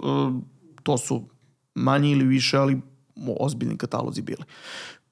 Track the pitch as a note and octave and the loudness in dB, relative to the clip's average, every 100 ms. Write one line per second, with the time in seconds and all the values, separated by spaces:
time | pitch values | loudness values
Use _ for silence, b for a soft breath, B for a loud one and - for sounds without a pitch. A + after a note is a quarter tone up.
0 | C#3 C#3 C#3 B2+ - _ - - - B2+ | 0 0 0 -2 -6 _ -20 -8 -2 0
1 | - B2+ - _ _ _ _ - B2+ C#3+ | 0 -4 -6 _ _ _ _ -2 2 4
2 | D3 C#3 C3 C3 B2 C#3 C#3 C3 - _ | 4 4 4 4 4 4 4 2 -4 _
3 | _ - B2 - C3+ B2 A#2 G#2+ A#2+ - | _ -10 -6 -2 -2 -2 -4 -4 -4 -4
4 | A#2 - - - - B B B B B | -4 -6 -8 -10 -12 B B B B B
5 | _ | _